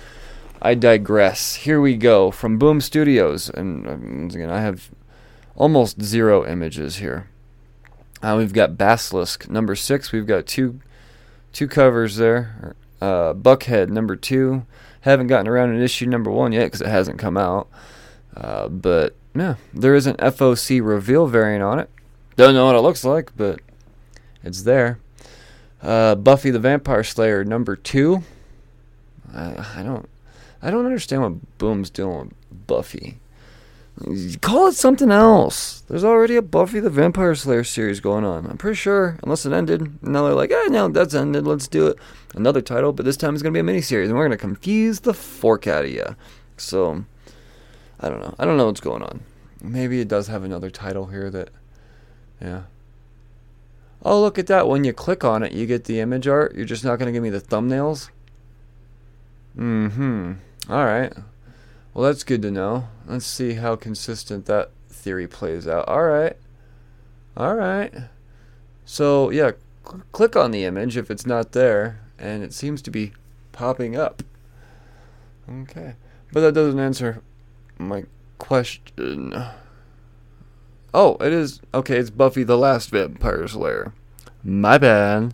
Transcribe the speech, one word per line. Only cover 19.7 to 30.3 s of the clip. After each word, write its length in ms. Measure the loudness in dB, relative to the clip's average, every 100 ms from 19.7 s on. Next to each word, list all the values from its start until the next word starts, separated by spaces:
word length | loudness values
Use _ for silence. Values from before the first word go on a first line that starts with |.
there 220 | 0 4
is 140 | 6 4
an 80 | 2
F 240 | 0 4
O 140 | 2 2
C 240 | 0 0
reveal 480 | 2 0 2 4 4
variant 340 | 4 2 2
on 160 | 0 -2
it. 100 | -6 -14 -20 _ _
Don't 200 | 8 8
know 120 | 10 6
what 80 |
it 60 | 6
looks 240 | 4 2
like, 260 | 0 0 -2 -4
but 240 | -4 -4 -10 -20 -20 -20 _ -20 -20 -18
it's 200 | -14 -4
there. 360 | 2 4 2 -2 -12 -20 -20 -20 -20 -20 -20 _
Uh, 360 | 0 4 4 6
Buffy 340 | 6 6 4
the 80 | 2
Vampire 460 | 2 0 0 -2
Slayer, 400 | 0 0 2 2
number 320 | 0 -2 -4 -6
two. 480 | -2 2 2 2 -2 -16 -20 -20 -20 _ _ -20 -20 -20 -18
I, 320 | -12 -12 -12 -14 -12
I 60 |
don't, 240 | -10 -10 -12 -20 -20